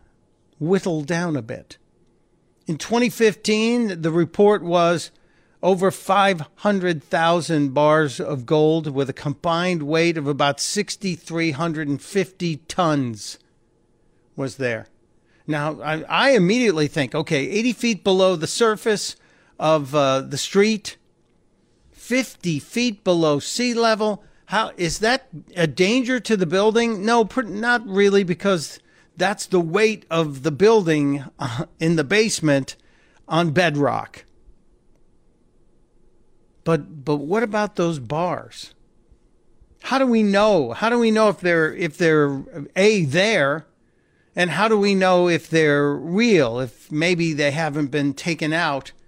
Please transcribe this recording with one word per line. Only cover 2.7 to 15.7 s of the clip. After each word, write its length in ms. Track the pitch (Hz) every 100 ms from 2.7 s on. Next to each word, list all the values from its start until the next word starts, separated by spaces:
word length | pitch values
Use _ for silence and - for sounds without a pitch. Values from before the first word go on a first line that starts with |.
| 151
twenty 320 | - 233 247
fifteen, 920 | - 226 - - 214 226 240 226 175
the 80 | 160
report 540 | 165 165 - 208 208
was 480 | 175 175 170 170 - _ _ _ _ _
over 300 | 175 190 190
five 500 | - - 190 196 175 143 _
hundred 440 | 208 196 180 160
thousand 720 | - 170 165 175 156 156 143
bars 440 | 135 151 156 147 120
of 260 | 180 143
gold 480 | 117 156 156 165 151
with 160 | 135 135
a 40 |
combined 720 | - 147 139 170 165 180 175
weight 340 | 143 160 170 165
of 80 | 143
about 320 | 143 143 139
sixty-three 920 | - 208 196 - 196 160 - 165 165
hundred 340 | 139 170 156 151
and 160 | 139
fifty 540 | - 196 180 - 175 147
tons 840 | - - 170 143 127 104 - - _ _ _ _ _ _ _ _ _
was 220 | - 135 120
there. 320 | 123 113 - _ _ _ _ _ -
Now, 300 | 151 151